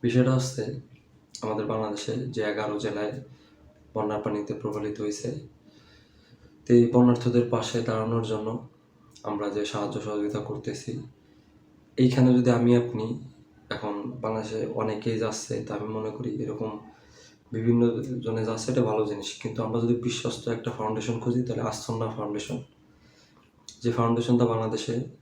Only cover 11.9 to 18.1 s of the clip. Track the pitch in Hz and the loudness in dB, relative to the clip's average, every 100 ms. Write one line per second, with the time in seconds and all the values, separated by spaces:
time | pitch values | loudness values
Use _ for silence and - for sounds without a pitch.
11.9 | - 127 123 127 123 120 120 120 120 120 | 4 4 8 8 8 6 6 8 6 4
12.9 | 107 110 - - - - _ _ - 107 | -2 -4 -6 -10 -20 -20 _ _ -8 -6
13.9 | 104 113 123 113 110 107 110 120 - 110 | -6 -8 -6 -4 -4 -4 -4 -4 -2 -2
14.9 | 107 113 113 110 107 - 127 - 104 104 | -2 -2 0 -2 -4 -4 -6 -4 -6 -4
15.9 | 110 107 - 127 - 110 - 110 107 - | -4 -4 -4 -4 -4 -4 -4 -6 -6 -14
16.9 | - - - - _ _ 113 113 117 120 | -20 -20 -20 -20 _ _ 0 4 6 6
17.9 | 117 135 | 2 -4